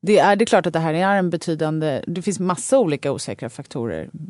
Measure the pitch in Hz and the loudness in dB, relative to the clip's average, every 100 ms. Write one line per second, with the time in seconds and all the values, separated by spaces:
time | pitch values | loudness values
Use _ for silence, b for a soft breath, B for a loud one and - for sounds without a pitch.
0 | 170 208 165 202 233 208 180 165 160 160 | 4 4 6 4 4 4 2 0 0 0
1 | 190 202 180 165 - 156 156 156 156 131 | 2 2 2 -2 -4 -2 -2 0 -2 -2
2 | - 175 180 165 185 180 - 269 196 139 | -4 -6 -4 -2 -2 -2 2 2 2 0
3 | 143 131 - 104 117 - 139 143 117 80 | -2 -4 -6 -8 -10 -10 -10 -6 -4 -6
4 | 78 - 156 | -8 -12 -16